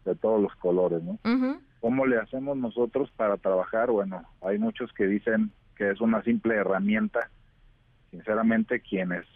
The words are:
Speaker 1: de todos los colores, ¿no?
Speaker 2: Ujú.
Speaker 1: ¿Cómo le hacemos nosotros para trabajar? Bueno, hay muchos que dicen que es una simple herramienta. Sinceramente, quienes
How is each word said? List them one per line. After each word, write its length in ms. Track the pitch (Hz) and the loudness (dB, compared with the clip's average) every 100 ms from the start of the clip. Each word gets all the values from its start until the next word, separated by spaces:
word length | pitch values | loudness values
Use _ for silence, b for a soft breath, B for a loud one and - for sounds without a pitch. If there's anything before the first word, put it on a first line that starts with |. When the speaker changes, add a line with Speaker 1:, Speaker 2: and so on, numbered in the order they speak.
Speaker 1:
de 100 | 95 | -6
todos 260 | 87 107 110 | -2 2 2
los 140 | 101 - | 0 0
colores, 460 | 90 92 87 85 | 0 2 2 0
¿no? 160 | 85 220 | -4 -6
Speaker 2:
Ujú. 360 | 220 254 254 294 - - | 0 0 0 -4 -12 -6
Speaker 1:
¿Cómo 260 | - 135 131 | -2 0 2
le 120 | 117 | 0
hacemos 380 | 104 131 139 139 | -2 -6 -4 -4
nosotros 540 | 120 117 117 135 139 - | -4 -2 -2 -2 -4 -2
para 200 | 107 98 | 0 0
trabajar? 540 | 95 92 90 110 123 | 0 0 0 0 2
Bueno, 320 | 107 98 90 82 - | 0 0 -6 -14 -8
hay 160 | 95 104 | -4 -2
muchos 340 | 110 - 120 | -2 -4 -10
que 140 | - 196 | -2 0
dicen 440 | 143 117 110 107 - - - | 0 0 0 0 -4 -20 -4
que 140 | 101 | -2
es 100 | 98 | 0
una 220 | 113 110 | 0 0
simple 320 | 120 117 113 | 0 0 0
herramienta. 760 | 107 95 95 101 110 107 - - - _ _ - _ _ _ _ | 0 0 0 2 0 0 -2 -6 -12 _ _ -20 _ _ _ _
Sinceramente, 680 | 87 110 107 113 113 107 123 | -12 -4 2 2 2 2 -2
quienes 440 | - 98 90 87 - | -2 -4 -2 -4 -8